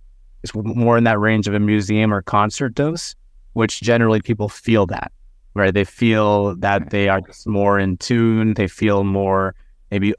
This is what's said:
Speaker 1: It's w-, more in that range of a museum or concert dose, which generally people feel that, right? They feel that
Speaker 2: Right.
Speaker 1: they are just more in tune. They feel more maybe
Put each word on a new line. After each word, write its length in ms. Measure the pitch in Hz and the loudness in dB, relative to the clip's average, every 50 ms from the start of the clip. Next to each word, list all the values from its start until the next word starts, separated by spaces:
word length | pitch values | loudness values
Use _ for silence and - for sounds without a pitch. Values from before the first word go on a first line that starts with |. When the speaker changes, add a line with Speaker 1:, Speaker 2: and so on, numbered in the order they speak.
| - - - - - - - - - | -20 -20 -20 -20 -20 -20 -20 -18 -16
Speaker 1:
It's 100 | - - | -12 -8
w-, 220 | 107 104 113 113 | -8 -6 -4 -2
more 220 | 120 117 117 117 117 | 0 2 4 4 4
in 60 | 117 | 4
that 160 | 113 110 104 | 4 2 2
range 280 | 104 110 110 110 101 104 | 2 2 2 0 0 0
of 60 | 101 | -2
a 60 | 104 | 0
museum 540 | 104 104 107 104 98 101 107 107 110 107 104 | 0 2 2 0 0 0 0 0 0 0 0
or 80 | 98 | -2
concert 520 | 90 - - 104 104 104 - - 143 123 113 | -2 -2 0 0 0 0 -2 -4 -6 -4 -2
dose, 400 | - 143 151 160 165 - - - - - - - - - - - | -2 -2 -2 -2 -6 -8 -12 -14 -18 -20 -20 -20 -20 -20 -10 -4
which 280 | 113 113 110 - - | -2 -2 -2 -2 -2
generally 400 | - 117 117 117 117 113 110 110 | -2 0 0 2 2 2 0 0
people 280 | - - 113 104 107 101 | 0 -2 -4 -4 -4 -6
feel 360 | - - - - 113 107 101 82 | -8 -8 -2 0 2 2 2 0
that, 240 | - - - - - - - - - _ _ - - | -2 -6 -10 -12 -14 -18 -20 -20 -20 _ _ -10 -4
right? 200 | 104 98 95 95 | -2 0 0 2
They 100 | 101 98 | 0 -2
feel 720 | - - - 120 117 110 107 107 104 104 101 101 101 90 90 | -2 -2 -2 0 2 2 2 2 2 2 2 0 -2 -2 -2
that 240 | 104 101 101 101 | -2 0 0 0
Speaker 2:
Right. 80 | - - | -2 -2
Speaker 1:
they 200 | - 101 101 98 | -2 0 0 2
are 120 | 95 95 | 0 0
just 260 | 92 - - - - - | -2 -6 -14 -12 -8 -4
more 320 | 107 101 101 101 101 98 | -2 0 2 2 2 2
in 180 | 95 95 92 - | 2 0 -2 -4
tune. 560 | - - 123 117 117 113 113 110 110 110 107 | -4 -2 0 2 2 2 2 2 0 0 0
They 140 | 107 101 90 | 0 -2 -4
feel 360 | - - 107 107 101 98 98 | -2 -2 0 0 2 0 0
more 520 | 98 95 98 98 95 95 95 95 95 - - - - - _ _ - | 0 -2 -2 0 0 0 0 0 -2 -4 -8 -16 -20 -20 _ _ -8
maybe 240 | 101 101 98 101 - | -4 -2 0 0 0